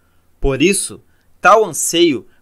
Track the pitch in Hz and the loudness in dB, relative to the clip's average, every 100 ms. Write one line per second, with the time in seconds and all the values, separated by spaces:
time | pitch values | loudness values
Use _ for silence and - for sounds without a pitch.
0 | _ _ _ _ 139 131 165 196 - 104 | _ _ _ _ -4 0 0 0 -6 -14
1 | _ _ _ _ 180 214 214 143 - 170 | _ _ _ _ 2 2 0 -4 -4 0
2 | 175 120 - _ | 0 0 -8 _